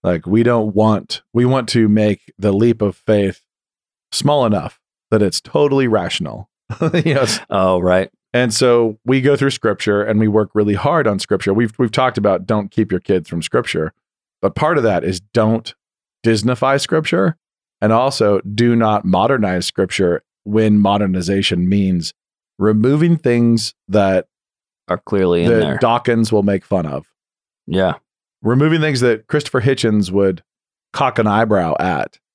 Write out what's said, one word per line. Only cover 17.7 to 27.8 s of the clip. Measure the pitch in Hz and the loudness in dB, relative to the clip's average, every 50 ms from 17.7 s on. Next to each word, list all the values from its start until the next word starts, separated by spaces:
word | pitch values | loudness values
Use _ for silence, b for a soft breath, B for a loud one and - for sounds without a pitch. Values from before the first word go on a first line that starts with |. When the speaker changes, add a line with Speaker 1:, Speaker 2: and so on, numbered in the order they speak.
| _ _ | _ _
Speaker 1:
and | 101 107 | 0 2
also | 110 113 127 135 135 - 110 104 101 98 | 2 2 2 0 0 0 2 2 2 0
do | - 101 104 104 120 120 120 | -2 -4 -2 0 2 2 2
not | 117 113 107 107 101 - | 2 2 2 0 0 0
modernize | 92 92 90 101 123 139 127 107 95 92 90 90 | 0 0 0 2 0 0 0 0 -2 -2 -4 -4
scripture | - _ - 98 87 - - 95 87 87 - _ _ _ _ _ | -6 _ -4 -4 -4 -2 -2 0 0 0 -2 _ _ _ _ _
when | 107 104 110 110 107 104 104 | -2 0 0 2 4 4 4
modernization | 101 98 101 101 104 95 92 92 87 87 98 98 98 - - 87 90 | 4 2 2 0 0 -2 -2 -2 -2 -2 -2 -2 0 -2 -2 -2 0
means | 90 101 101 98 95 92 87 80 - - _ _ _ _ _ _ _ _ - | 0 0 0 0 0 -2 -2 -4 -8 -14 _ _ _ _ _ _ _ _ -2
removing | 95 107 107 107 107 127 143 151 165 170 170 | 0 0 2 2 2 2 2 2 2 2 0
things | 160 - 131 120 120 117 117 117 113 110 - _ _ _ - | 0 0 0 2 2 2 2 2 0 -2 -6 _ _ _ -2
that | 95 104 98 95 95 92 - _ _ _ _ _ _ _ _ _ _ _ _ | 0 2 2 2 0 0 -2 _ _ _ _ _ _ _ _ _ _ _ _
Speaker 2:
Are | - 90 90 | -8 -8 -8
clearly | _ - - 98 92 90 87 87 85 | _ -4 -2 0 2 2 2 2 2
in | 90 | 2
Speaker 1:
that | 92 92 | 2 2
Speaker 2:
there. | 85 76 67 - | 0 -2 -2 -2
Speaker 1:
Dawkins | - 117 117 120 - 123 117 113 113 104 | 0 0 0 0 0 0 0 0 0 0
will | 110 104 98 | 0 0 2
make | 104 101 95 _ | 0 -2 -2 _
fun | _ 101 92 85 | _ -4 -4 -2
of. | 76 69 67 - _ _ _ _ _ _ _ _ _ _ _ _ | -4 -8 -10 -12 _ _ _ _ _ _ _ _ _ _ _ _
Speaker 2:
Yeah. | - 87 95 | -6 -2 0